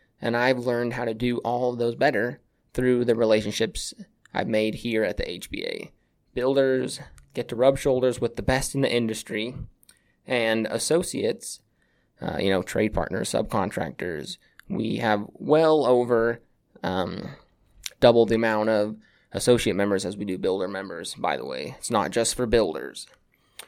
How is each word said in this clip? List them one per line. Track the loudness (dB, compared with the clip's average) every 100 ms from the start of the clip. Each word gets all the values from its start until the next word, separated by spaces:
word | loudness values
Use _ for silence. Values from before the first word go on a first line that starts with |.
| _ -8
And | -2 2
I've | 2 2
learned | 0 0 -2
how | -2 -6
to |
do | -2 -2 -2
all | -2 0 0
of | 0
those | -2 2
better | 2 2 -2 -6 _ _ _
through | 0 2 4 4
the | 4
relationships | 6 4 2 -2 -2 -2 -10 -12 -20 _ _
I've | -4 0
made | 0 0 -2
here | -2 0
at | 0 -2
the | -6
H | -8 -10
B | -8 -8
A. | -8 -14 _ _ _ _
Builders | -2 0 2 2 2 -2 -8 -16 -20 _
get | -8 -6
to | 4
rub | 4 4
shoulders | 0 2 2 0
with | -4 -2
the |
best | 0 0 0
in | 0
the | 2
industry, | 2 0 -4 -6 -6 -6 -8 -14 _ _ _ _ _ -4
and | 0 2 0 0
associates, | -2 0 0 0 -2 -2 -4 -10 -16 _ _ _ _ _ -10
uh, | -6 -2
you | 2
know, | 0
trade | 0 0 0
partners, | 0 -2 -4 -2
subcontractors. | -2 0 -2 -2 -4 -6 -6 -8 -8 -10 -16 _ -20 -8
We | -4 -4 -2
have | 0 0 -2
well | -8 2 4 6 4 4
over, | 2 4 2 2 -2 _ _ _ -10
um, | -4 -2 -4 -6 -12 -16 _ _ _ _ -12 4
double | 6 6 4
the | 2
amount | 2 2 2
of | 2 0 -6 _ _ _
associate | -2 4 4 4 0
members | 2 0 -2
as | -6
we |
do | -6 -2
builder | 0 0 -2
members, | -6 -8 -10 -10 -4
by | -2 -2
the | -4
way. | -8 -10 -10
It's | -2
not | 0 2
just | 0 0 0
for | 2
builders. | 2 2 -2 -10 -14 -20 _ _ _ _ -20